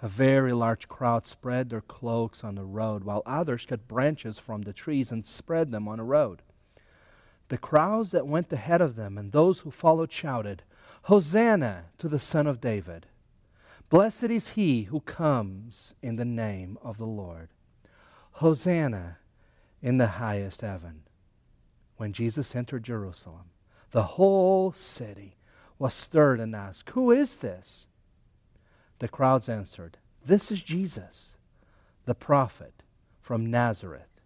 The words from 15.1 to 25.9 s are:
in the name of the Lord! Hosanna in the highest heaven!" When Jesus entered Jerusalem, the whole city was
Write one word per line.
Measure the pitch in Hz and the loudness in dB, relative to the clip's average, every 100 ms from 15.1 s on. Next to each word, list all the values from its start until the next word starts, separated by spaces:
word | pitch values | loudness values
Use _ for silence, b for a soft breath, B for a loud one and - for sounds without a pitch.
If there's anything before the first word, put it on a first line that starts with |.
| - 156 127 101 95 117 - - _ | -2 2 2 -2 -10 -16 -20 -20 _
in | 123 113 | -8 -4
the | 120 | -4
name | 117 107 95 90 107 | -4 -4 -6 -10 -12
of | 120 110 | -14 -10
the | 113 | -8
Lord! | 104 90 82 80 _ _ _ b b b b b | -8 -10 -14 -18 _ _ _ b b b b b
Hosanna | - 160 151 180 170 143 101 87 85 _ _ _ _ _ _ | 2 2 4 0 0 0 -4 -10 -16 _ _ _ _ _ _
in | 123 127 | 0 2
the | 113 | 2
highest | 98 113 101 98 - | 0 -4 -4 -6 -8
heaven!" | 104 92 85 78 _ _ _ _ _ _ _ _ _ - | -10 -10 -12 -18 _ _ _ _ _ _ _ _ _ -10
When | 104 | -8
Jesus | 98 117 147 - 123 | -4 -4 -2 -6 -6
entered | 120 127 117 | -6 -8 -6
Jerusalem, | 113 95 - - 80 87 _ b b b | -8 -8 -12 -18 -20 -20 _ b b b
the | 117 | 0
whole | 95 - 196 196 185 190 185 | 0 4 6 6 6 4 2
city | - - - 107 101 98 _ b b b - | -2 -10 -8 -12 -14 -20 _ b b b -6
was | 131 | -4